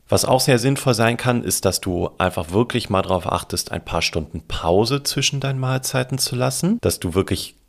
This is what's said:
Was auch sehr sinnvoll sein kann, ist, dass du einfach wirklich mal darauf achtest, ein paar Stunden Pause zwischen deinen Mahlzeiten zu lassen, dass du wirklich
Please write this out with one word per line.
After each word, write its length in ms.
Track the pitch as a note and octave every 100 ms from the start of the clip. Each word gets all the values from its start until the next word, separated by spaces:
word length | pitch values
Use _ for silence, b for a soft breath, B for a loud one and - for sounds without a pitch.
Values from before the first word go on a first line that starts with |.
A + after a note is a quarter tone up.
| _
Was 140 | G2 -
auch 160 | B2+
sehr 180 | - B2
sinnvoll 340 | B2+ C#3 C3+
sein 220 | A2+ A2+ A#2+
kann, 260 | B2+ A#2+
ist, 220 | - -
dass 160 | G2 -
du 300 | F#2+ F2 F2+ -
einfach 340 | F#2 F2+ E2
wirklich 380 | G2 A#2+ A#2+ -
mal 120 | F#2+
darauf 300 | F2+ F#2 D#2+
achtest, 400 | F2 - - -
ein 140 | E2 -
paar 160 | E2+
Stunden 400 | - E2+ D#2+ E2 -
Pause 580 | - E2 F#2+ A2+ C#3
zwischen 360 | C#3 D#3 - C#3
deinen 180 | C3+ C3
Mahlzeiten 600 | C3 C3 - C3 B2 C3+
zu 180 | - B2
lassen, 440 | B2+ C3 F3 A#3
dass 180 | - -
du 140 | F2+
wirklich 420 | F2 - F#2 - -